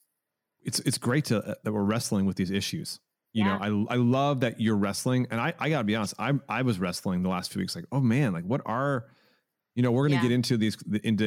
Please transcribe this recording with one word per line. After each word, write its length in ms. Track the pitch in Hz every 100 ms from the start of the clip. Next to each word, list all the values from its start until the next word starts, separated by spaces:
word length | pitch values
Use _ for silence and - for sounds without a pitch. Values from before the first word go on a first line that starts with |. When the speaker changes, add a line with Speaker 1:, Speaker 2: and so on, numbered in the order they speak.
| _ _ _ _ _ _
Speaker 1:
it's, 160 | - -
it's 160 | - -
great 300 | 113 131 -
to, 180 | 110 -
uh, 80 | 107
that 100 | 113
we're 120 | 107
wrestling 400 | 101 110 - 104
with 120 | 98 87
these 120 | 92
issues. 500 | 98 95 82 82 - _ _ _
You 100 | 113
Speaker 2:
Yeah. 140 | 101 98
Speaker 1:
know, 280 | 101 104 107
I, 40 |
I 20 | 123
love 440 | 120 131 143 139
that 200 | 120 -
you're 140 | 113 107
wrestling. 500 | 98 98 - 127 120
And 80 | 117
I, 100 | 135 170
I 100 | 139
gotta 160 | 156
be 100 | 104
honest, 200 | 110 101 -
I, 140 | 113 139 -
I 140 | 110
was 160 | 127 98
wrestling 440 | 90 87 - 90
the 60 | 92
last 240 | 92 90
few 80 | 98
weeks, 160 | 95 -
like, 80 | 85
"Oh 80 | 139
man, 320 | 127 120 139
like, 100 | 85
what 160 | 87 110 -
are," 400 | 113 143 135 117 _ _ _ _ _ _
you 80 | -
know, 80 | 123
we're 160 | 120 147
gonna 80 | 139
Speaker 2:
Yeah. 60 |
Speaker 1:
get 100 | 120
into 260 | 123 117 120
these, 180 | 107 98
the, 220 | - 104 113
into, 180 | 107